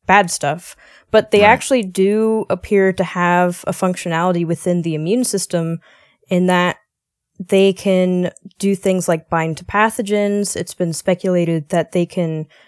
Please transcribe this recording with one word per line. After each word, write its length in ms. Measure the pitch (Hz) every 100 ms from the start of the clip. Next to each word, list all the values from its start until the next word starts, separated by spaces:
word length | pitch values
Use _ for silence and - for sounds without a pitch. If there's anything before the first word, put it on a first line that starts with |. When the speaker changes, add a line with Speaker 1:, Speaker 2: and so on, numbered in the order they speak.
| -
Speaker 1:
bad 240 | 196 180
stuff. 460 | - 147 160 - - _ _ _
But 200 | 220 -
they 100 | 208
Speaker 2:
Right. 60 | 208
Speaker 1:
actually 380 | 254 - 262
do 600 | 190 180 190 214 220 220 -
appear 420 | 185 - 202 190
to 120 | 190
have 600 | 175 180 175 175 180 175 -
a 60 |
functionality 760 | 180 185 180 175 165 180 175 165
within 360 | 165 185 175
the 120 | 170
immune 300 | 156 160 233
system 540 | 247 196 - 175 165 165 _ _ _ _ -
in 200 | 180 180
that 280 | 180 180 - _ _ _ _ _ -
they 340 | 185 196 196
can 580 | 190 202 185 185 180 180 - - -
do 160 | 196
things 340 | 190 196 185 175
like 220 | 165 -
bind 260 | 165 160 156
to 80 |
pathogens. 920 | - 208 220 - 202 208 202 202 202 -
It's 180 | 180
been 180 | - 175
speculated 800 | 160 - 180 190 180 170 165 147
that 220 | 175 156
they 120 | 180
can 420 | 170 - 165 156 156 _